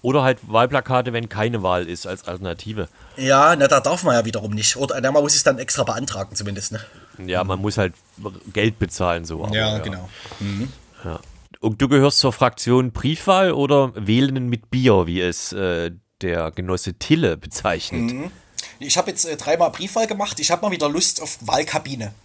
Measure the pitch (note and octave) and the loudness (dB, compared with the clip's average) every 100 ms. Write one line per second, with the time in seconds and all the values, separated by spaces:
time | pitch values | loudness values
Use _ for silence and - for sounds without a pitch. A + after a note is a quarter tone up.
0 | B2 C#3+ C3 B2 - A2 B2 C#3 B2 B2+ | 2 2 2 0 0 2 4 0 0 0
1 | B2 A#2 A#2 G#2 A2 A#2 F#2 F2+ E2+ F2 | 0 -4 -6 -2 -2 0 0 0 -2 -8
2 | F#2+ F#2 - F2+ F#2+ E2+ G#2+ G#2+ F2 - | -8 -10 -8 -8 -8 -8 -8 -8 -8 -12
3 | - - C3 C3+ D3+ E3 C#3 C#3 C#3 F3 | -20 -6 4 6 6 6 6 4 4 0
4 | E3+ A#2+ A2+ G#2+ G#2 G#2+ G#2 B2+ C3+ C3+ | 2 2 0 -4 -6 0 0 0 -4 -2
5 | C3 D3 C#3+ - D3 C3 C3+ - A#2+ A2+ | 2 2 4 2 2 0 -2 -2 0 -2
6 | C#3 G2 G2 - G#2 G2 - A2 - - | -6 -6 -8 -6 -6 -6 -8 -10 -12 -20
7 | - - F#2 F2+ G2 F#2 G2+ G#2 F#2 - | -20 -14 -4 -2 -2 -2 -2 0 -2 -4
8 | _ - G#2 F#2+ - G#2 A2 A2 F#2+ - | _ -14 -14 -14 -8 0 0 0 -4 -2
9 | F2+ E2+ E2 D#2+ G#2 G#2+ G#2+ G#2+ - F#2 | -2 -2 -4 -6 -4 -2 -2 -4 -6 -10
10 | F#2 - - - G2+ G2+ C3 C3 - - | -14 -18 -18 -10 -8 -6 -8 -10 -20 -14
11 | F#2+ D#2+ - - - - A2 G#2+ C3+ C#3 | -12 -10 -14 -20 -20 -4 -4 0 4 6
12 | C#3 - C3+ - B2 - - B2+ B2+ - | 6 4 2 2 0 0 2 2 2 -2
13 | C3 D#3+ - F#3+ F#3+ D3 C#3 C#3+ C3+ A2+ | -4 -2 2 4 4 2 2 4 2 -2
14 | G2+ A#2 C#3 C3+ B2 A#2 _ B2+ B2+ G2 | 2 2 2 0 -2 -4 _ 2 6 6
15 | E2+ F2+ F2+ E2+ - F#2+ F#2 E2+ E2+ F2 | 4 0 -2 -2 -6 -4 -2 0 -4 -8
16 | _ _ F#2 E2+ D#2+ - F2+ F#2 - F2 | _ _ -4 -2 -4 -6 -4 -2 -4 -8
17 | - D#3 B2+ D#2+ - - G#2+ E2 - - | 0 2 2 -2 -8 -4 -4 -4 -4 -4
18 | A#2 B2+ F3 - _ - - - C#3+ E3+ | -4 -6 -10 -14 _ -10 -10 -14 -2 0
19 | F3+ - E3 D3+ - E3 E3 - G3 A3+ | 0 0 0 -2 -2 2 2 0 -4 -2
20 | A3 G3+ G3+ - D3+ E3+ G#3 F3+ D3 D#3 | -2 -4 -4 -4 -2 0 0 0 0 4
21 | F#3+ - D#3 - A2+ C3 D3+ D3+ C3+ C3 | 4 4 -2 -4 0 0 0 -4 -4 -8
22 | G#2 G#2 | -10 -10